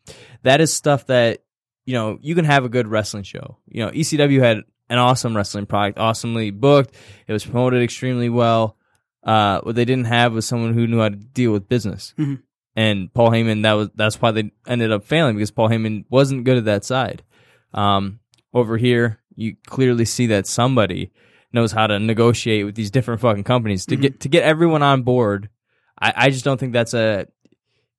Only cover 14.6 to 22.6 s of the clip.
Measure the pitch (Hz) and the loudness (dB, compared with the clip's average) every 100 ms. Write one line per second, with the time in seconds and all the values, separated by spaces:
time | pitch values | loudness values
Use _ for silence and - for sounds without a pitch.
14.6 | - 123 113 107 - 156 156 107 107 - | -8 -4 -2 -2 -2 0 0 -2 -4 0
15.6 | 113 113 110 107 - 127 135 135 120 127 | 0 0 -2 -6 -2 2 2 0 0 0
16.6 | 107 104 - 127 113 - _ _ _ _ | 2 -2 -2 -4 -4 -8 _ _ _ _
17.6 | _ 107 101 98 98 107 _ _ _ 123 | _ -2 0 0 -2 -10 _ _ _ -2
18.6 | 110 113 123 120 117 110 _ - 110 - | 0 0 2 2 0 -4 _ -10 -10 -10
19.6 | - - 131 120 113 - 120 104 95 - | -10 0 2 2 0 0 0 0 -2 -2
20.6 | 123 131 98 92 95 _ _ _ _ 120 | 0 2 0 -2 -10 _ _ _ _ -2
21.6 | 113 101 110 104 110 110 117 117 120 110 | -2 0 0 0 -2 2 2 2 0 -2